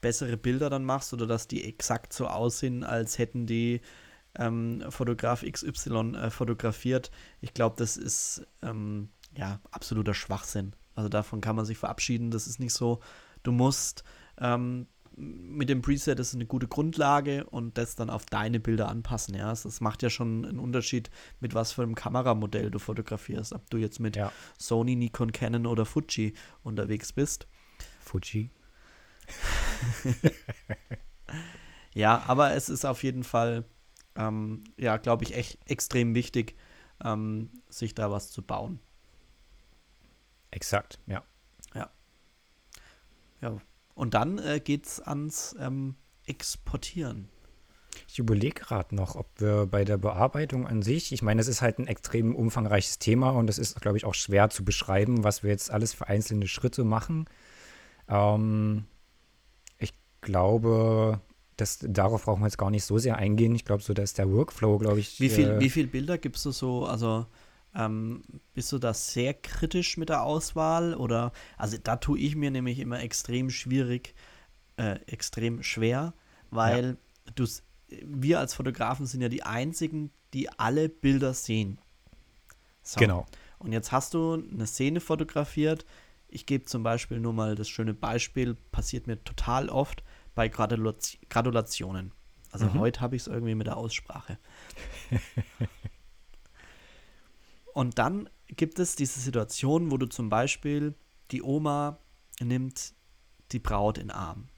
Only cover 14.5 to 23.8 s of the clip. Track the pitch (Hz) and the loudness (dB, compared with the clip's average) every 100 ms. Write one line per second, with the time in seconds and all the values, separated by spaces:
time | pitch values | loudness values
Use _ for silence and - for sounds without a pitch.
14.5 | 120 123 123 127 _ - - 143 - 87 | 0 -2 -4 -8 _ -20 -16 -14 -14 -12
15.5 | 147 135 131 120 143 - 127 120 123 113 | -4 2 2 2 2 2 0 0 -4 -4
16.5 | 131 123 - 151 160 143 147 143 139 143 | -2 -2 0 0 2 4 4 2 -2 -4
17.5 | 123 117 117 117 - 113 110 - 104 110 | -6 -6 -4 -6 -4 -6 -6 -6 -4 0
18.5 | 117 113 113 101 113 113 113 - 98 104 | 0 2 2 2 -2 -4 -4 -4 -4 -4
19.5 | 113 104 - 110 107 123 - 120 113 - | -4 -8 -4 -4 0 -2 0 -2 -2 -4
20.5 | 151 123 123 117 127 113 - - - 123 | -6 -2 -2 0 -2 -4 -14 -20 -10 -4
21.5 | 117 113 - 117 113 - 123 127 110 107 | -2 -2 -2 -2 -2 -2 0 2 2 2
22.5 | 107 107 104 - 110 107 107 - 117 107 | -2 -2 -4 -4 -6 -4 -6 -6 -8 -6
23.5 | 113 - 117 | -10 -6 -2